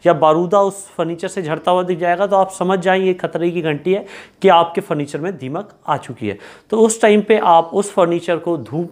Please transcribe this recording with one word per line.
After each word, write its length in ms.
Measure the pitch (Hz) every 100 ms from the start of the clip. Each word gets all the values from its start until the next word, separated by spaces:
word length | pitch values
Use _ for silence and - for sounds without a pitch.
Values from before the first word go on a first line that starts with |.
| 175
या 60 |
बारूदा 480 | 156 156 160 175 202
उस 280 | 196 190 -
फर्नीचर 400 | - 165 170 185
से 140 | 196
झड़ता 280 | 151 170 -
हुआ 120 | 180
दिख 160 | 180 170
जाएगा, 280 | 175 175 202
तो 100 | 196
आप 140 | 190
समझ 280 | - 185 190
जाएं 220 | 185 190
ये 140 | 190
खतरे 360 | 180 165 165 175
की 120 | 170
घंटी 320 | 156 147 180
है 120 | 196 - - - -
कि 60 | 190
आपके 320 | 170 170 -
फर्नीचर 400 | - 151 139 147
में 180 | 175 160
दीमक 340 | 127 165 208 _ -
आ 100 | 143
चुकी 320 | - 117 104
है। 100 | 95 - - -
तो 100 | 220
उस 220 | 220 220
टाइम 180 | 220 208
पे 180 | 208 214
आप 320 | - 165 165
उस 180 | 196 202
फर्नीचर 440 | - 170 170 175 165
को 200 | 170 165
धूप 340 | 107 151 170